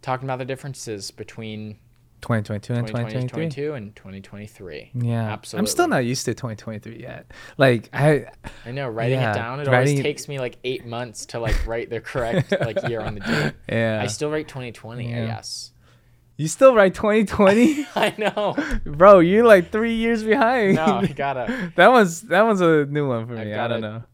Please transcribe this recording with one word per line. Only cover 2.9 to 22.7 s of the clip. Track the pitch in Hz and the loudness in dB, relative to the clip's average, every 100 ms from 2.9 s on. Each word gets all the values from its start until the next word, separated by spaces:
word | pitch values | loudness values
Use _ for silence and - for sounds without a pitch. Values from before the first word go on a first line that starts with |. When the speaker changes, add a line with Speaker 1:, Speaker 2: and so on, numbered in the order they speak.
| 113 117 | -6 -6
Speaker 1:
twenty, | 127 127 | -4 -6
Speaker 2:
twenty | - 160 | -6 -6
twenty-three. | 139 147 147 101 | -6 -8 -8 -12
Speaker 1:
twenty | 107 95 95 | -16 -16 -16
twenty-three. | 98 101 107 - 95 73 - 123 | -16 -16 -16 -16 -16 -14 -12 -6
Speaker 2:
Yeah. | 120 117 113 | -4 -2 -4
Speaker 1:
Absolutely. | 107 - - | -8 -10 -6
Speaker 2:
I'm | 214 | -4
still | - 349 | 0 0
not | 233 120 | 0 -2
used | 123 - | -4 -4
to | |
twenty | 113 123 110 | -6 -8 -10
twenty-three | - 110 107 117 | -12 -14 -14 -16
yet. | 117 - - - - - | -16 -18 -18 -20 -20 0
Like, | 139 120 - | 2 2 -2
I | 123 143 147 117 - - - - | 0 2 2 -2 -16 -20 -18 -12
Speaker 1:
I | |
know, | 131 135 | -8 -8
writing | 110 117 131 | -4 -2 0
it | |
Speaker 2:
Yeah, | 120 | 0
Speaker 1:
down, | 104 117 131 | -2 -4 -6
it | 143 | 0
always | 123 135 | 2 2
Speaker 2:
writing | 143 | 0
Speaker 1:
takes | 139 147 - | -2 -6 -10
me, | 139 | -8
like, | 123 - | -8 -8
eight | 127 131 117 | -8 -8 -8
months | 117 123 107 - | -10 -10 -12 -12
to, | 120 | -6
like, | 117 - - | 0 0 0
write | 113 117 | -6 -6
the | 113 | -8
correct, | - 143 113 156 135 | -6 -6 -2 -2 -2
Speaker 2:
<laughs> | 196 | -2
Speaker 1:
like, | 120 110 - | -2 -4 -4
year | 117 | -6
on | 107 104 | -6 -8
the | |
date. | 101 - 151 - - | -4 -2 -2 -6 -6
Speaker 2:
Yeah. | 113 113 110 | -2 -2 -2
Speaker 1:
I | 107 | -4
still | 107 147 | -6 -6
write | 151 156 | -6 -8
twenty | 135 123 | -12 -14
twenty, | 110 110 120 120 | -14 -16 -12 -8
Speaker 2:
Yeah. | 117 | -6
Speaker 1:
I | 113 | -6
guess. | 113 - - - _ _ _ _ _ _ _ | -8 -10 -14 -16 _ _ _ _ _ _ _
Speaker 2:
You | 156 | -6
still | - 269 | 6 6
write | 233 196 180 | 8 4 4
twenty | 214 208 208 | 0 2 0
twenty? | - 196 208 247 294 277 | 4 4 6 4 2 -4
Speaker 1:
<laughs> | - | -2
I | 208 - | -2 0
know. | 208 202 208 220 302 226 - | -4 -2 -4 -4 -4 -4 -4
Speaker 2:
Bro, | 147 185 196 | 6 10 10
you're, | 170 202 240 | 8 6 8
like, | 202 175 | 8 6
three | 214 233 | -2 -2
years | 226 226 233 | -2 0 0
behind. | 214 214 226 262 202 156 | 0 2 2 2 2 2
Speaker 1:
No, | 160 | 2
I | 131 190 | 2 0
gotta | 143 139 131 120 254 180 | -2 -4 -4 -4 -6 -6
Speaker 2:
<laughs> | 165 | 4
That | 185 | 6
was, | 254 196 165 | 8 4 0
that | - 175 | -2 2
was | 226 202 | 2 4
a | 175 | 4